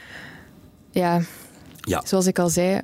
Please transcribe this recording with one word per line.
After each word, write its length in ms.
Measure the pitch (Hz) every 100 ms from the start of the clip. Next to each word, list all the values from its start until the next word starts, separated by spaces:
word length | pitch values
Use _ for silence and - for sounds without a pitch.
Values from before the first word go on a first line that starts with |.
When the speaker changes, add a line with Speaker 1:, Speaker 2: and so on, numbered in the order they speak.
| - - - - - - - - -
Speaker 1:
ja, 300 | 185 175 175 165 - - - - -
Speaker 2:
Ja. 220 | - 87 -
Speaker 1:
zoals 200 | 190 185
ik 120 | 185
al 100 | 175
zei, 320 | 175 180 196